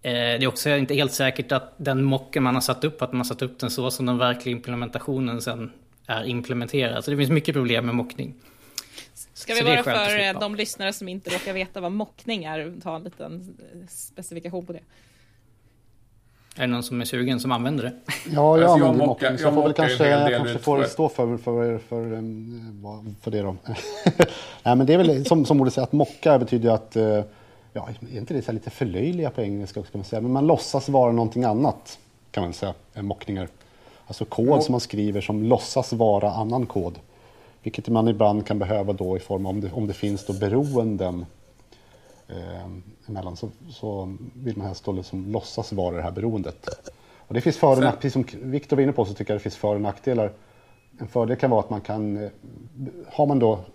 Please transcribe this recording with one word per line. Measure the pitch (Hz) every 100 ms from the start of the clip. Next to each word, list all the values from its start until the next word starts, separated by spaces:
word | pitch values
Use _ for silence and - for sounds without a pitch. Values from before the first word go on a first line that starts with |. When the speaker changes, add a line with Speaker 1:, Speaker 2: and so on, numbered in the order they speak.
Speaker 1:
Eh, | 127
det | 120 120 120
är | 131
också | - 147
inte | 143 131
helt | 131 135
säkert | - 131 131 127
att | 135 - -
den | 143 131
mocken | 135 135 131 151
man | 127
har | 127
satt | - 127
upp, | 151 151
att | 127
man | 127
har | 123
satt | 131
upp | 127 -
den | 120
så | 127 127
som | 127 123
den | 123
verkliga | 123 123 131 120
implementationen | 123 120 120 127 - 135 127 117
sen | 113 117 113 - _ _ -
är | 110
implementerad. | 110 120 123 120 117 143 123 117
Så | 127
det | 143
finns | 135
mycket | 160 151 143
problem | 123 117 120
med | 120
mockning. | 120 - - - - - - - - - - - -
Speaker 2:
Ska | - -
vi | 233
Speaker 1:
Så | 233
det |
är | -
Speaker 2:
vara |
Speaker 1:
skönt | 240 113
att | 202
Speaker 2:
för, | 208
eh, |
Speaker 1:
slippa. | 196 190
Speaker 2:
de | 208 208
lyssnare | 208 - 196
som | 202 185
inte | 185 185
råkar | 180 196
veta | 190 185 196
vad | 175
mockning | 202 208 _ - 220
är, | 156 156 156 175
ta | 175 160
en |
liten, | 170 - 147 170 185 - -
eh, | 175 180
specifikation | - - - 180 170 170 180 175
på |
det? | 170 _ _ _ _ _ _ _ _ _ _ _ _ _ _ _ _ _ -
Speaker 1:
Är |
det | 127
någon | 120
som | 120 123
är | 117
sugen | 127 123 123
som | 131
använder | 123 120 147
det? | 120 123 -
Speaker 3:
Ja, | - - 151
jag | 151
Speaker 4:
Alltså, | 160 170
jag |
Speaker 3:
använder | 160 131 120 147
Speaker 4:
mockar, | - 135
Speaker 3:
mockning, | 127
så |
Speaker 4:
jag | 151
Speaker 3:
jag | 147
får |
väl | 151
Speaker 4:
mockar | 147
en | 156
Speaker 3:
kanske, | 123 147
Speaker 4:
hel | 143
del | 143 120
Speaker 3:
kanske | 120 117
Speaker 4:
ut |
Speaker 3:
får | 151 139
Speaker 4:
för | 139
Speaker 3:
stå | - 160
för, | - 120 117
för, | 120 117 120 113
för, | 113 120 113
em, | 113 113 110 113 120 113 101
vad, | 104 107 110 101
för | -
det | 107
då. | 98 92
<laughs> | - 110 - - - - 170 - - -
Nej, | 117 123
men | 131
det |
är | 170
väl | 170 135 139
som, | 165 139
som | 147
ordet | 131
säger, | 131
att | 127
mocka | 147 - - 165 139
betyder | 117 120 117
ju | 110
att, | - 113
eh, | 110 107 104 - - - -
ja, | 107 110 110 120
är | 127
inte | 117
det | 143
så | 110
här |
lite | 110 -
förlöjliga | - 120 90 139 180 147
på | 131
engelska | 104 101 98 -
också, | 98
kan | 104
man | 95
säga, | -
men | 120
man | 131 151
låtsas | 156 - 139 131
vara | 139 123
någonting | 117 113 123
annat, | 123 107 143 - - - _ _ _
kan | -
man | 87
säga, | 87 98 87 _
än | - 101
mockningar. | 101 - 98 90 - _ _ - - -
Alltså | - 110
kod | - 120
Speaker 4:
Mock- | 147
Speaker 3:
som | 156
man | 123
skriver | - 107 104 101
som | - 107
låtsas | 110 123 - - 127
vara | 117 110 101 104
annan | 104 110 123 120
kod, | 101 85 85 - _ - - - _
vilket | - - -
man | 113 113
ibland | 104 107 104 104
kan | 104
behöva | 95 107 98
då | 98 92 92
i |
form | - 98 95
av, |
om | 101
det, | 98
om | 85 107
det |
finns | 98 104 101 -
då |
beroenden | 98 101 120 147 131 113 101 92 90 90 - - _ _ - _ - _ - _
eh, | 92 87 87 90 92 92 - -
emellan | 98 90 87
så, | 110 - 170
så | 127 110 101 92 95 123
vill | 127 127 101
man | 98
helst | 90 -
då |
liksom | 95 92 95 95
låtsas | 107 - - 107
vara | 101 90 85
det |
här | 85
beroendet. | 92 113 110 85 - - - - - - -
Och | -
det | 117
finns | 165 -
för- | 151
och | 131
Speaker 4:
Sen |
Speaker 3:
nack-, | 127 120
precis | 139
som | 135 120 104 131
Victor | 143 - 139
var |
inne | 139
på | 135 101
så |
tycker | 101 107
jag | 104
det |
finns | 101 -
för- | 104 104
och |
nackdelar. | 104 98 - 120 104 - - _ _ _ _ -
En | 117
fördel | 123 113 127
kan | 135
vara | 113
att | 101
man | 107
kan, | - 107 104 104
eh, | 104 - - - - 127 135 - -
har | - 147
man | 139
då | 113 104 90